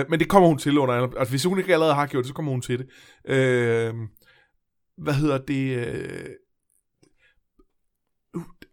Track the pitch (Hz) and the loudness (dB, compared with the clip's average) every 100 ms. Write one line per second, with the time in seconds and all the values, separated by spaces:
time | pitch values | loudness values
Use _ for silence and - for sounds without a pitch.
0 | 135 160 156 196 175 143 151 143 131 120 | 0 0 4 6 6 4 2 2 2 0
1 | 123 123 131 135 180 190 185 165 160 143 | -2 -2 -4 -2 -2 -2 2 2 4 2
2 | 139 139 127 143 156 127 120 123 131 - | 0 -2 -4 -6 -6 -6 -4 -6 -6 -16
3 | - _ - 135 131 123 120 117 113 113 | -20 _ -2 2 4 2 2 0 -2 -6
4 | 113 - _ _ _ _ _ _ _ - | -10 -14 _ _ _ _ _ _ _ -10
5 | 151 143 151 135 135 135 135 127 120 - | -2 0 2 0 -2 -2 -2 -4 -6 -8
6 | 87 90 - - _ _ _ _ _ _ | -10 -12 -14 -18 _ _ _ _ _ _
7 | _ _ _ _ _ _ _ _ _ _ | _ _ _ _ _ _ _ _ _ _
8 | _ _ _ 175 170 - - | _ _ _ -12 -12 -20 -10